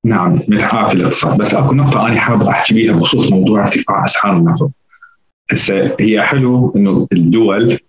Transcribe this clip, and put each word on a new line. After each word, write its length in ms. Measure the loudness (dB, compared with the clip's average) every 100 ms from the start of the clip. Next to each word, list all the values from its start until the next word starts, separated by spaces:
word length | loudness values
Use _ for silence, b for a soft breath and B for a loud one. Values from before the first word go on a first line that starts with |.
| 0
نعم، 340 | 0 0 0 0
متعافي 460 | -2 0 -2 0
الاقتصاد. 440 | 0 -2 -2 -2 -2
بس 160 | 0
أكو 220 | 0 0 2
نقطة 320 | 0 0 0
أنا 120 | 0
حاب 240 | 0 0
أحكي 300 | 0 -2 0
بيها 200 | 0 2
بخصوص 380 | 0 0 0 2
موضوع 300 | 2 2 0
ارتفاع 440 | 0 -2 -2 -2 -2
أسعار 320 | -2 0 2
النفط. 340 | 0 0 -4 -6 _ b b b _ _ -6
هسه 440 | -4 -2 -2 -2 0
هي 220 | 0 0
حلو 520 | 0 0 2 2 2 2
إنه 320 | 2 0 0
الدول 640 | 0 2 2 2 2 0 -2